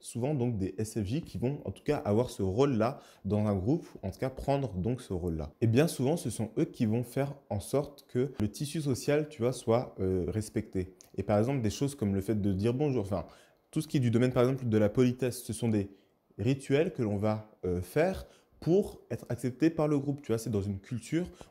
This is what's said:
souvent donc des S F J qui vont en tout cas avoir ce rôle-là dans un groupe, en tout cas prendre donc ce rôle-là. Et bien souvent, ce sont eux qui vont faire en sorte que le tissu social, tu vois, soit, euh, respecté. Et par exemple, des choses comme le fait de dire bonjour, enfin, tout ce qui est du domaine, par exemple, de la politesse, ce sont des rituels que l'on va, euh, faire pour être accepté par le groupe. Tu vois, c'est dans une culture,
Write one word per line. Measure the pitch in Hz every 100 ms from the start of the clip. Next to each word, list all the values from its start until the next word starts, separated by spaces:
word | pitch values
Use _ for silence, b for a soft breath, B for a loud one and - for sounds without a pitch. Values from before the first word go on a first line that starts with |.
souvent | - 117 127 151
donc | 123 113
des | 92 -
S | 107 -
F | 95
J | 139
qui | - 95
vont | 123 147
en | -
tout | - -
cas | 147
avoir | - 104 123
ce | -
rôle-là | 98 98 143 120 107 - B B
dans | 98 104 104
un | 98
groupe, | 92 165 - -
en | 95
tout | -
cas | 131
prendre | - - 139 131
donc | 92 90 127
ce | -
rôle-là. | 92 87 80 73 -
Et | 117
bien | 113 160
souvent, | - 127 165
ce | -
sont | - 110 -
eux | 165
qui | - 113
vont | 113
faire | 123 - 139 147 -
en | 104
sorte | - 131 151 - -
que | 123 139 -
le | 208
tissu | - 143 165
social, | 143 123 - 147 151
tu | -
vois, | 117
soit, | - - 117 127 -
euh, | 95 92 85
respecté. | 110 104 - 107 95 90 - B -
Et |
par | - 104
exemple, | 113 139
des | 107
choses | - 139 143
comme | 104
le | 98
fait | 95 107
de | 101
dire | 95 107
bonjour, | 127 147 127
enfin, | 95 95 73 B B B _
tout | -
ce | 151
qui | 151
est |
du | 120
domaine, | 113 127
par | 127
exemple, | 123 135 123
de | 107
la | 104
politesse, | 117 123 123 127 107
ce | -
sont | 107 120
des | 107 98 B B B _ -
rituels | 104 139 - 139 180
que | -
l'on | 110 104
va, | 107 107 107 - 90
euh, | 90
faire | 92 147 170 190 - b b -
pour | - 180 208 - -
être | 117 -
accepté | 120 127 123 160
par | 165 151
le | 147
groupe. | 135 143
Tu | -
vois, | 113
c'est | 127
dans | 107
une | 98 98
culture, | - 120 - 156 175 B B